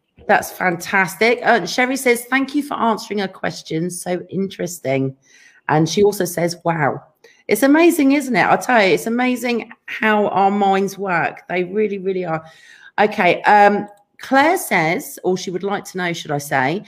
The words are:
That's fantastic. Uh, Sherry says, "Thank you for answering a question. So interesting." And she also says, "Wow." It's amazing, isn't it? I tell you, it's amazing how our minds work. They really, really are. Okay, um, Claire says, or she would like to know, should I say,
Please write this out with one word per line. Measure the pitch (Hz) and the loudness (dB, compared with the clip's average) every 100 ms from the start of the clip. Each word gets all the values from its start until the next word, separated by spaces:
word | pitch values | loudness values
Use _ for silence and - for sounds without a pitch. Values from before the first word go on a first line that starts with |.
| _ _ - | _ _ 0
That's | 208 - | 0 0
fantastic. | - 185 175 - 202 185 - 220 233 | -4 -4 -2 -2 0 0 0 0 2
Uh, | - 226 | 2 0
Sherry | 180 - 247 269 | 0 -2 -2 0
says, | 262 233 - | 0 0 0
"Thank | 262 269 | -2 -2
you | 294 | -4
for | 277 | -4
answering | - 233 190 - 208 | -2 0 0 -4 -4
a | 190 | -4
question. | - 190 170 - 160 175 | -6 -8 -8 -6 -4 -4
So | 175 - 180 175 | -6 -6 -6 -6
interesting." | 175 196 - 175 175 131 135 135 135 _ _ _ _ - | -6 -6 -6 -8 -6 -2 -2 -2 -6 _ _ _ _ -2
And | 151 160 | 0 2
she | 208 | 2
also | 202 202 180 | 2 2 -4
says, | 175 170 175 175 | -4 -4 -4 -4
"Wow." | 160 139 117 - _ _ _ - | -2 -2 -2 -10 _ _ _ -4
It's | 214 | 0
amazing, | 269 302 339 330 269 | 4 6 4 4 4
isn't | 285 269 | 2 0
it? | 214 110 | 0 2
I | 185 | 2
tell | - 247 | 2 2
you, | 190 | 4
it's | - - | 2 0
amazing | 233 247 247 240 233 - - | -2 -2 -2 -2 -4 -6 -14
how | - - 220 214 202 | -16 -2 2 2 2
our | - 196 | 2 2
minds | 202 202 190 196 185 | 2 2 2 0 -4
work. | 196 170 143 - - | -4 -2 -2 -6 -6
They | 175 | -4
really, | 180 196 214 202 | -2 -2 -2 -2
really | 185 185 | -4 -4
are. | 180 160 - - - - - - | -4 -6 -8 -20 -20 -20 -8 0
Okay, | 214 214 180 - | 0 2 2 2
um, | - 208 208 202 - - _ _ | 4 6 6 4 -2 -14 _ _
Claire | - 269 302 370 | 0 2 4 2
says, | - 190 156 185 - - | 0 0 0 -2 -6 -6
or | - 185 | -4 -2
she | 190 | -4
would | 175 | -6
like | 196 196 | -6 -6
to | - 185 | -8 -6
know, | 180 | -6
should | 170 151 | -6 -6
I | 147 | -6
say, | 147 139 131 180 | -2 0 0 -2